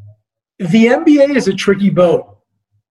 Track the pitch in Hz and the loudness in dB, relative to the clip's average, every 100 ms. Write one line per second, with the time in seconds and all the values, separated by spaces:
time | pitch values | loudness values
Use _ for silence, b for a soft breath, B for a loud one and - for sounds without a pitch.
0 | - - _ _ _ - 180 220 233 277 | -20 -20 _ _ _ -10 -2 2 2 2
1 | 330 294 277 269 190 190 - 196 196 156 | 2 2 2 0 -4 -4 -4 -2 0 0
2 | 175 156 - _ _ _ _ _ _ | 0 0 -6 _ _ _ _ _ _